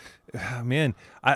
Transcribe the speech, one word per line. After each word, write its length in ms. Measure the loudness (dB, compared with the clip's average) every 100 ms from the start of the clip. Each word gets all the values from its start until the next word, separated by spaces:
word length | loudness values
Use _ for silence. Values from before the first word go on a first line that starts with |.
| -20 -20 -16
Ah, 300 | -10 -8 -6
man, 300 | -2 0 0 -2 -10 -2
I, 100 | 2